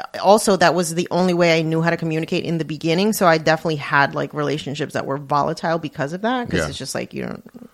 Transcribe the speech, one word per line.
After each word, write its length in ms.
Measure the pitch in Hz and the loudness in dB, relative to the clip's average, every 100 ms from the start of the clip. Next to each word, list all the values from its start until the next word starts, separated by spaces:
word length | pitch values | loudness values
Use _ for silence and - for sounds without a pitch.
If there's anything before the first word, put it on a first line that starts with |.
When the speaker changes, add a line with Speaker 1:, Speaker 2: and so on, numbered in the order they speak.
| - 107 | -10 0
Speaker 1:
also, 360 | 165 214 - 185 | 4 6 6 4
that 180 | 170 | 4
was 180 | 165 165 165 | 4 0 -2
the 100 | 175 | -2
only 220 | 175 185 | 0 2
way 220 | 175 170 165 | 4 4 4
I 60 | |
knew 200 | 160 160 | 2 0
how 80 | 170 | 0
to 60 | 170 | 0
communicate 460 | 165 156 160 175 | -2 -2 -2 -4
in 140 | - 170 | -2 -4
the 60 | |
beginning. 480 | 151 151 160 165 208 | -4 -4 0 2 2
So 140 | 202 180 | 2 4
I 100 | 160 | 4
definitely 380 | 156 160 170 156 | 2 0 0 -4
had, 360 | - 143 139 | 0 2 2
like, 220 | 151 139 | 0 -6
relationships 600 | 151 143 143 143 151 139 | -4 -4 -4 -6 -6 -4
that 120 | 120 131 | -4 -4
were 120 | 139 | -6
volatile 600 | 139 143 143 151 170 165 | -2 0 0 -2 -2 -2
because 340 | 151 - 139 | -4 -6 -6
of 100 | 180 | -4
that. 280 | 220 254 240 | -4 -4 -2
'Cause 100 | 90 | -2
Speaker 2:
Yeah. 80 | 76 | -2
Speaker 1:
it's 100 | 139 | -6
just 180 | 131 - | -8 -8
like, 180 | - | -8
you 80 | - | -8
don't, 220 | 60 - - - - | -10 -10 -16 -20 -20